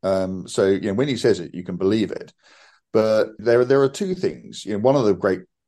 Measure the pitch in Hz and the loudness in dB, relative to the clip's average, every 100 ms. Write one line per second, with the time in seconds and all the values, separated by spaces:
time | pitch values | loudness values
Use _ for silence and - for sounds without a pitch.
0 | 95 98 92 92 87 - 98 98 107 98 | 0 -2 -2 -6 -8 0 2 2 0 -2
1 | 147 120 123 98 80 - 87 90 92 110 | -2 0 0 0 -4 -12 -10 -2 0 0
2 | 98 - - _ _ _ _ _ _ 113 | -2 -6 -14 _ _ _ _ _ _ 0
3 | 110 110 101 - 110 117 123 135 139 143 | 2 2 0 -4 2 2 4 4 2 0
4 | 196 185 98 64 - - - 104 117 139 | -6 -4 -4 -6 -16 -16 -8 0 2 2
5 | 110 92 101 92 - _ | 2 2 0 -2 -6 _